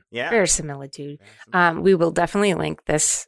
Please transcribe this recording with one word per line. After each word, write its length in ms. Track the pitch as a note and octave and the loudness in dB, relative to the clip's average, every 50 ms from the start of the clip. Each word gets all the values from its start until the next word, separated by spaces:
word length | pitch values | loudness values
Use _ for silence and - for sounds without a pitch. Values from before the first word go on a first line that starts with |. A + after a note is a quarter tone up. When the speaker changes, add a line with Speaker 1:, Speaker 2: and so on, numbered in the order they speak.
| _ _ | _ _
Speaker 1:
Yeah. 180 | A2+ A#2 B2+ E3 | -8 -8 -4 0
Speaker 2:
Verisimilitude. 880 | A#3 A3 F#3 D#3+ - - - D3+ C#3 C#3 C#3 C#3 - - C#3+ C#3+ C#3+ D3 | 0 2 2 2 0 -2 -2 -8 -10 -12 -14 -16 -14 -14 -14 -14 -14 -16
Speaker 1:
Verisimilitude. 340 | _ - - - - - - | _ -20 -20 -20 -14 -4 0
Speaker 2:
Um, 280 | F3+ F3 E3+ D#3+ E3 | 2 2 2 2 2
we 120 | E3+ G3 F#3+ | 4 4 4
will 160 | D#3+ E3+ E3 | 4 4 2
definitely 420 | E3 F3 E3+ E3 - G3+ G#3 G3+ | 2 0 -2 0 0 0 0 2
link 320 | E3+ D#3+ D#3+ D3+ D#3 - - | 0 0 -2 -4 -6 -6 -4
this 420 | - D3+ D3+ - - - - - | -2 0 0 0 0 -2 -4 -6